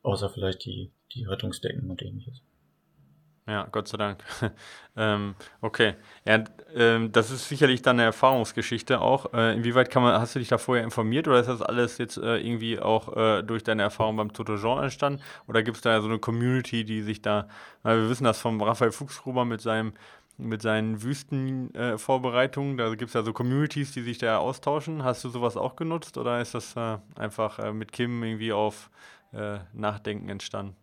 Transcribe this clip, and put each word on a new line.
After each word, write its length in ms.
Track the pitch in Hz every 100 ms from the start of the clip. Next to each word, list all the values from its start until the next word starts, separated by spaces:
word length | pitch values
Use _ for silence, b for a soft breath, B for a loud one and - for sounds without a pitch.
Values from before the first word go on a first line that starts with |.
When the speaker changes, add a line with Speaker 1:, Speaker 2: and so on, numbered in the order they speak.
Speaker 1:
außer 280 | - 98 98
vielleicht 360 | - 95 92 -
die, 260 | 98 95 _ _
die 120 | 127 101
Rettungsdecken 640 | 95 101 - - - 92
und 120 | 87
ähnliches. 400 | 98 104 - - _ _ _ _ _ _ _ _ _ _ -
Speaker 2:
Ja, 200 | 107 -
Gott 160 | 110 101
sei 100 | 107
Dank. 260 | 104 95 - -
<laughs> 120 | 110 - B B B -
Ähm, 340 | 110 104 101 95 B B
okay. 320 | 110 - 110 95 B B -
Ja, 180 | 110 110 - - 117
ähm, 380 | 117 113 113
das 180 | 117 107
ist 160 | 131 -
sicherlich 340 | 143 143 123
dann 140 | 135 123
eine 80 |
Erfahrungsgeschichte 960 | 113 110 131 131 107 - - 113 - 127
auch. 320 | - 135 -
Äh, 200 | 117 113
inwieweit 360 | 110 117 123 123
kann 140 | 135
man, 160 | 120 110
hast 160 | 117 135
du 40 |
dich 100 | 117
da 80 | 117
vorher 260 | - 123
informiert 420 | 113 - 110 131 156
oder 100 | 123
ist 60 | 120
das 140 | 117
alles 360 | - 120 120 -
jetzt, 180 | 120 -
äh, 180 | 113 117
irgendwie 440 | 117 117 113 110
auch, 360 | 101 110 - -
äh, 260 | 110 104
durch 200 | 107 113
deine 200 | - 110
Erfahrung 340 | 101 - 110 110
beim 160 | 107
Tour 100 | 104
de 140 | 113 107
Jean 260 | 110 135
entstanden? 380 | 139 - 143 139 B B -
Oder 160 | 113
gibt's 160 | 110 113
da 220 | 120 110
so 80 | 107
eine 100 | 110
Community, 640 | - 117 120 127 120 117
die 180 | 110 110
sich 200 | 104 107
da, 260 | 110 104 104 B B B
weil 200 | 110 113
wir 80 | 110
wissen 160 | 123 127
das 160 | 104
vom 200 | 120 110
Raphael 300 | 104 117 117
Fuchsgruber 540 | - 139 - - 127 120
mit 160 | 113
seinem 320 | 113 110 110 - B B B -
mit 220 | 120 110
seinen 400 | 110 110 110 110
Wüsten-, 720 | 113 139 - 139 131 131 127 -
äh, 220 | 120 110
Vorbereitungen. 800 | - 131 127 120 127 143 139 131
Da 160 | 113 113
gibt's 180 | 120
ja 100 | 120
so 100 | 110
Communities, 580 | 110 123 135 147 147 139
die 100 | 127
sich 160 | 120 120
da 200 | 120 110
austauschen. 640 | 101 131 - 147 147 160
Hast 200 | 131 120
du 60 | 127
sowas 280 | 120 120 101
auch 180 | 127 -
genutzt 420 | 165 165 - 131
oder 240 | 120 120
ist 120 | 117 120
das, 200 | - -
äh, 220 | 113 107 - -
einfach, 440 | 107 - 107 -
äh, 140 | 107
mit 180 | 107 107
Kim 320 | - 120 120
irgendwie 300 | 113 110 113
auf, 360 | 104 107 104 - B B B _
äh, 260 | 110 104 104 90
Nachdenken 560 | 107 104 104 107 104 95
entstanden? 460 | 101 - 104 98 -